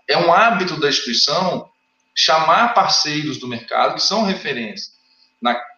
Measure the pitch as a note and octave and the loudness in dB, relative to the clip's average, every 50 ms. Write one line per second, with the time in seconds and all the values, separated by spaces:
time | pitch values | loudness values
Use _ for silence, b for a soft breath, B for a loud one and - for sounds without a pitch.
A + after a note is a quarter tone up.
0 | - - D3 E3 F3 E3+ E3+ F#3+ A3 A#3 G3+ F#3 F#3 F3 D#3 D3+ D3+ C#3+ C3+ - | -4 -2 0 2 4 4 6 6 6 4 2 0 -2 -4 -4 -2 0 0 0 0
1 | - C3 A2+ - - C#3+ D3 F3 F#3+ F3+ D3+ A#2 - - _ _ _ _ _ _ | -2 -2 -2 0 0 0 0 -2 -2 -2 -4 -6 -8 -12 _ _ _ _ _ _
2 | _ _ - - - - D#3+ D#3+ D#3+ D#3+ E3+ G#3 A#3 A#3+ - G3 F#3+ - - - | _ _ -4 0 2 2 2 2 4 4 4 4 4 2 4 2 2 2 2 0
3 | - D3+ D3 D3+ D3 D3 B2+ A#2+ B2 B2 A#2+ A#2 - - A#2+ A#2 B2 C3+ C3+ - | 0 -2 -4 -4 -4 -6 -8 -8 -8 -8 -10 -10 -8 -4 -2 0 0 0 0 -2
4 | - - F#3+ A3 A3 F#3+ F#3+ E3+ - D3+ C3 A#2+ A2+ G#2 F#2+ F#2+ - - b b | -2 -2 0 0 -2 -2 -2 -4 -6 -6 -6 -6 -8 -10 -10 -14 -16 -16 b b
5 | b b b b b b b - - A#2+ A#2 - - - - | b b b b b b b -4 -2 -2 -2 -2 -6 -12 -18